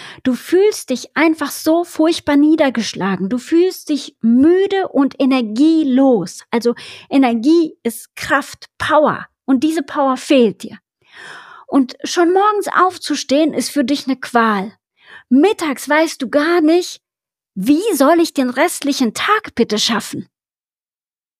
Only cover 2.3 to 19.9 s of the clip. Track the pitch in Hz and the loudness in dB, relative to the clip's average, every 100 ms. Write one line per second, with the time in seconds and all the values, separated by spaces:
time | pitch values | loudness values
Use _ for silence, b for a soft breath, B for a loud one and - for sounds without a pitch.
2.3 | 285 302 311 277 233 202 - 185 185 190 | 2 4 4 2 0 -6 -4 -4 -4 -4
3.3 | 247 - 330 370 - - 294 - - 226 | -6 0 2 2 -2 -6 -6 -6 -4 2
4.3 | 240 302 370 392 392 370 269 269 - 269 | 4 4 4 2 -2 -2 0 -2 0 0
5.3 | 262 220 220 311 320 294 247 269 226 170 | 0 -2 0 2 2 2 4 4 2 0
6.3 | - - 240 240 233 B B B 277 254 | -10 -6 -4 -2 -4 B B B 0 2
7.3 | 233 247 339 320 - 233 - - - - | 2 2 4 2 -4 -8 -8 -14 -12 -4
8.3 | 311 277 - - - - 311 269 147 - | -2 -4 -14 -20 -10 0 2 2 0 -10
9.3 | _ - 262 311 320 285 302 269 262 - | _ -2 0 0 -2 -4 -2 -2 -2 2
10.3 | 277 226 - 214 - _ _ B B B | 4 2 0 -12 -18 _ _ B B B
11.3 | B B B B 269 254 - - 359 339 | B B B B -2 -2 -4 -6 0 2
12.3 | 381 415 415 - - 359 370 - 294 - | 2 2 0 -2 0 0 0 -6 -6 0
13.3 | 277 320 - - 285 240 277 - 262 - | 0 0 -2 -4 -2 -2 -2 -4 -6 -2
14.3 | 233 226 202 208 - _ _ B B B | 0 0 -2 -6 -12 _ _ B B B
15.3 | 254 370 427 311 247 - 294 320 - 233 | 2 4 2 -4 -6 -2 0 0 -2 -4
16.3 | 294 311 349 302 339 349 - _ _ _ | -2 0 2 2 2 -2 -10 _ _ _
17.3 | _ _ - 202 302 440 320 277 339 330 | _ _ -6 0 0 0 2 4 4 2
18.3 | - 254 247 339 - 285 277 240 - - | 0 -2 0 -2 -2 -4 -2 -2 -2 -2
19.3 | 427 - - 226 214 - | -2 -2 -4 -2 -2 -2